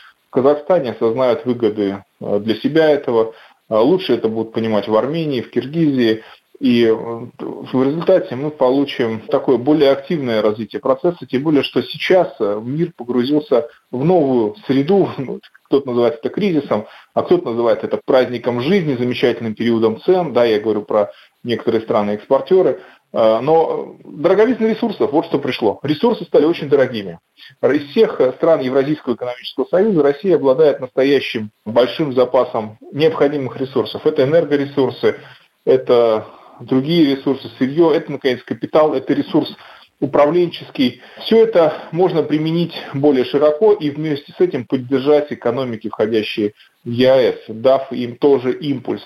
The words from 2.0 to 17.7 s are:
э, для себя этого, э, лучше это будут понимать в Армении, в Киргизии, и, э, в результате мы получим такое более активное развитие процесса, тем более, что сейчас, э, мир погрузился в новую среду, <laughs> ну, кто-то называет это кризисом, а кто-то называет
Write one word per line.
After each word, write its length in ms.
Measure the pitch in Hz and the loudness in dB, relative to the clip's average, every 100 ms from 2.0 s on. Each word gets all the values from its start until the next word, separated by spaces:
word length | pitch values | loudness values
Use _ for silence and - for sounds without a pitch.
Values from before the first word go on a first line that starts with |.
| - - | -10 -14
э, 180 | 113 104 | -4 -4
для 160 | 110 107 | -2 -4
себя 340 | 131 151 156 | -2 2 2
этого, 440 | 120 - 113 113 - - _ - | 2 0 0 0 -4 -20 _ -4
э, 60 | 110 | 2
лучше 380 | 123 180 - | 2 2 0
это 140 | 117 113 | -2 -2
будут 260 | 110 113 | -4 -6
понимать 340 | - 113 107 101 | -4 -2 -2 0
в 80 | 107 | 0
Армении, 460 | 120 165 156 131 | 0 -2 -4 -4
в 80 | 110 | -4
Киргизии, 720 | - 135 160 156 135 113 110 - - _ - | -4 -4 0 0 2 2 0 -4 -20 _ -4
и, 240 | 135 120 | 0 4
э, 100 | 117 | 4
в 920 | - 113 117 123 - 151 - 127 131 | 2 -2 -12 -14 -14 -12 -12 -6 -2
результате 520 | 135 160 160 185 180 123 | 0 0 2 2 0 -6
мы 160 | 151 | -6
получим 680 | 151 127 135 139 - 120 110 - | -2 0 2 0 -2 -4 -4 -4
такое 280 | 139 - 123 | -2 0 0
более 340 | 127 151 139 | 2 2 4
активное 500 | 135 - 175 127 110 | 2 -2 -4 -2 0
развитие 400 | 107 107 107 107 | 0 -2 -6 -6
процесса, 440 | 131 131 175 175 131 | -2 0 0 -4 -4
тем 160 | 127 | -4
более, 220 | 151 147 | 0 0
что 180 | 123 - | 0 -4
сейчас, 540 | 123 156 - 185 175 - | -4 -4 0 2 2 -2
э, 220 | 104 104 | -4 -4
мир 280 | 117 147 170 - | -6 -4 -4 -6
погрузился 720 | 120 123 123 151 151 196 - - _ | -6 -2 0 0 0 0 0 -8 _
в 140 | 123 | -4
новую 540 | 151 185 139 123 107 107 - | 2 2 2 2 0 -4 -2
среду, 420 | 135 143 196 143 | 0 2 2 0
<laughs> 40 | 131 | -4
ну, 220 | 123 123 - _ | -10 -10 -14 _
кто-то 240 | - 139 135 | -2 -2 0
называет 280 | 120 120 - | 0 0 0
это 140 | 127 | -6
кризисом, 580 | - 202 156 - 107 - - _ | -2 -2 0 -2 -4 -4 -16 _
а 80 | - | -4
кто-то 300 | - 175 127 | 2 2 0
называет 320 | 117 117 | -2 0